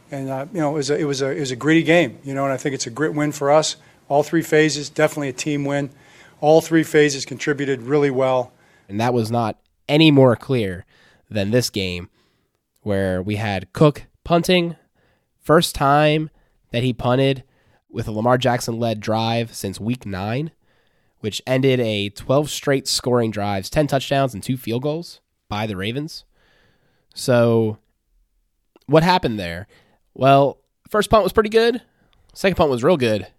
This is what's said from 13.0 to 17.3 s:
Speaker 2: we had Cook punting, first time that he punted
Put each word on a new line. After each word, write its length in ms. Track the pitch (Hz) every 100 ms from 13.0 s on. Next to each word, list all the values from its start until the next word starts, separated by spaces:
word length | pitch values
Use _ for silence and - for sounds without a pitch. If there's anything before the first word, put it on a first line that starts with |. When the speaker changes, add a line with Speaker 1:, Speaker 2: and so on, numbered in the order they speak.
| 98 92
Speaker 2:
we 140 | 95 104
had 360 | 110 95 92
Cook 360 | - 151 - - _
punting, 520 | - 170 165 180 170 160 _ _ _ _ _ _
first 360 | - 156 - -
time 560 | 139 147 151 156 156 _ _ _ _
that 100 | 123
he 100 | 127
punted 520 | 120 123 127 135